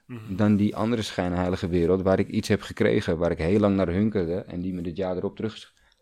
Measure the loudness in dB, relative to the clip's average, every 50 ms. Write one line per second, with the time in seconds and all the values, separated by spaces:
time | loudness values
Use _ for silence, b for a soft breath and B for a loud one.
0 | _ -16 -16 -14 -10 -8 -2 2 4 4 6 6 4 2 0 0 -2 0 0 -2
1 | -2 -4 -4 -2 -2 0 0 0 0 0 0 -2 -2 0 2 2 4 4 2 2
2 | 4 4 2 2 2 0 -2 -4 0 0 -2 -2 -2 -6 -4 0 2 2 2 2
3 | 0 0 -2 0 0 0 0 0 0 2 2 4 4 4 4 2 0 0 0 0
4 | 0 0 0 -2 -2 -2 -2 -4 -6 -8 -8 -8 -6 -6 -6 -6 -6 -8 -6 -4
5 | -4 -4 -4 -4 -4 -6 -6 -6 -8 -8 -8 -10 -16 -20 b b b b b _